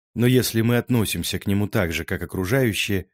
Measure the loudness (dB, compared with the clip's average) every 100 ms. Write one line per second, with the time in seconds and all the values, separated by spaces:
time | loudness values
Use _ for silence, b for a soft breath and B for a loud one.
0 | _ 0 4 4 2 2 2 2 2 0
1 | 0 -2 -4 -4 -2 -2 0 0 -2 -2
2 | -4 -6 -4 -4 0 0 0 0 -2 -4
3 | -4